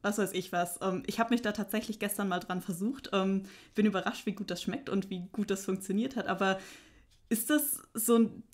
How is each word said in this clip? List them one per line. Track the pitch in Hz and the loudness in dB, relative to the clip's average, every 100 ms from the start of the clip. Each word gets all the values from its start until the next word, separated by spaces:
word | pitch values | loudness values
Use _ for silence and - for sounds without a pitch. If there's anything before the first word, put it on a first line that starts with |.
was | 202 214 | -2 2
weiß | 190 | 0
ich | 180 180 | 0 -2
was? | 175 175 - | 0 0 0
Ähm, | 190 185 - | -2 -2 -2
ich | 208 | 0
habe | 226 | 2
mich | 233 | 2
da | 214 | 2
tatsächlich | 208 202 214 - 208 | -2 -2 -2 -4 -4
gestern | 202 - 202 | -4 -2 0
mal | 180 | 0
dran | - 180 | -2 -4
versucht, | - 170 208 269 - | -4 -2 -2 -4 -2
ähm, | 196 190 196 190 - - - | 2 2 2 -2 -14 -8 4
bin | 214 | 4
überrascht, | 190 170 - - | 4 -2 -4 -4
wie | |
gut | 196 202 | -4 -4
das | 175 | -4
schmeckt | - 190 - | -4 -4 -2
und | 196 190 | -2 -2
wie | 185 180 | -6 -6
gut | - 202 | -4 -2
das | 190 - | -2 -2
funktioniert | 190 - 202 262 233 | -4 0 0 0 -2
hat, | - | -2
aber | 185 196 190 - - - - - _ - | 2 2 0 -4 -18 -20 -20 -20 _ -2
ist | 226 - | -2 4
das | 302 294 - - | 2 2 -4 -6
so | 226 233 233 | -4 4 6
ein | 226 - - | 6 0 -2